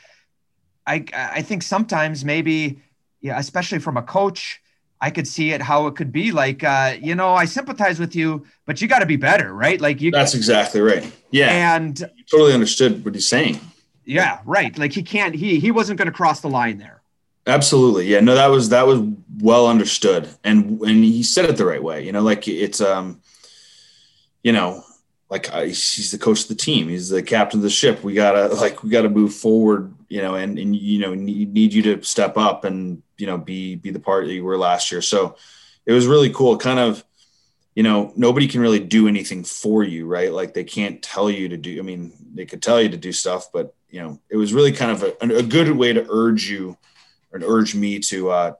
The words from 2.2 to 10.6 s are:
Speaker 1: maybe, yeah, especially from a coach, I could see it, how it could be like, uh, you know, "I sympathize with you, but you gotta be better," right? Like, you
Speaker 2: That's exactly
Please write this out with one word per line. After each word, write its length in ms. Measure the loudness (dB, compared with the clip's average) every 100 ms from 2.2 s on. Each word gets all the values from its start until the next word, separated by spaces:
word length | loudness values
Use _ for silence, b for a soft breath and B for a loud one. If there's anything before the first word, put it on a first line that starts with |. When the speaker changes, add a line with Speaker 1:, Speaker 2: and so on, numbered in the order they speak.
Speaker 1:
maybe, 580 | -4 -2 -2 -2 -4 -8 b _ _ _
yeah, 160 | -8 -8
especially 400 | -6 -6 -6 -6
from 200 | -6 -6
a 40 |
coach, 600 | -4 -2 -2 -4 -12 -16 _ _ _ -8
I 100 | -6
could 180 | -4 -6
see 240 | -4 -4
it, 100 | -2
how 260 | 0 0 0
it 80 | -6
could 160 | -6
be 200 | -4 -2
like, 320 | 0 -2 -2
uh, 320 | -2 0 0 -2
you 140 | -6 -2
know, 180 | 2
"I 120 | 2 0
sympathize 540 | -4 -8 -2 -2 -2
with 160 | -4 -4
you, 300 | -4 -4 -10 b -10
but 160 | -4
you 60 | 2
gotta 180 | 2 2
be 100 | 0
better," 360 | 2 2 0
right? 280 | -2 0 0
Like, 180 | -2 0
you 120 | 0
Speaker 2:
That's 240 | 2 2 0
exactly 440 | 2 2